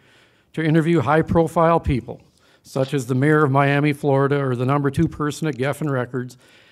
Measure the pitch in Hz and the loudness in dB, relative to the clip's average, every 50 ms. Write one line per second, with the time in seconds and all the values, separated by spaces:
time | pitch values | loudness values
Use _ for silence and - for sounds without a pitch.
0 | _ _ _ _ _ _ _ _ _ _ _ - 160 160 147 165 151 165 170 160 | _ _ _ _ _ _ _ _ _ _ _ -4 -2 2 2 2 2 2 0 0
1 | 123 135 151 160 160 160 180 170 165 156 - 175 165 165 170 165 165 - 147 117 | 2 2 2 2 2 2 2 0 0 2 2 2 2 4 2 2 0 -2 -4 -4
2 | 110 123 117 - _ _ _ _ _ _ _ _ _ - - 135 131 131 151 143 | -4 -8 -14 -16 _ _ _ _ _ _ _ _ _ -10 -4 -4 -4 -2 -2 -4
3 | 120 113 131 127 135 151 156 151 156 135 131 139 143 139 143 143 147 151 139 143 | -4 -2 0 2 4 4 4 4 4 4 4 4 4 4 2 2 2 0 -2 -2
4 | - 147 135 135 139 135 143 143 139 131 127 120 127 127 139 143 139 135 139 - | -2 0 2 2 2 2 0 -2 -2 -2 -4 -2 -2 0 0 0 -2 -2 0 0
5 | 170 156 - - 151 147 139 - 160 156 135 110 127 143 139 - 151 151 139 127 | -2 -2 -2 -4 -6 -6 -6 -4 -6 -6 -4 -4 -4 -6 -4 -6 -6 -4 -4 -4
6 | 120 120 123 131 123 127 - _ _ _ _ _ _ _ | -4 -4 -6 -8 -8 -8 -14 _ _ _ _ _ _ _